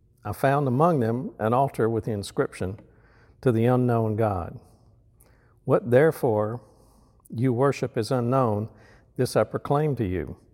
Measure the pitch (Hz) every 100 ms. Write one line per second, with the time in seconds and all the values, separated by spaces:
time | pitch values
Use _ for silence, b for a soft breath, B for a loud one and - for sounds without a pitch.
0 | _ _ 107 101 135 139 139 123 170 156
1 | 113 120 190 - 107 123 139 - 113 113
2 | 120 104 101 - 135 - 92 101 b b
3 | b b b b 131 113 117 127 123 117
4 | 110 107 110 92 82 - - _ _ _
5 | _ _ b b b b - 160 120 123
6 | 160 - 135 107 107 120 - b b b
7 | b b - 113 131 117 139 - 127 123
8 | 107 131 117 135 120 104 107 b b b
9 | b - 127 - 110 110 - 143 156 123
10 | 98 90 69 - _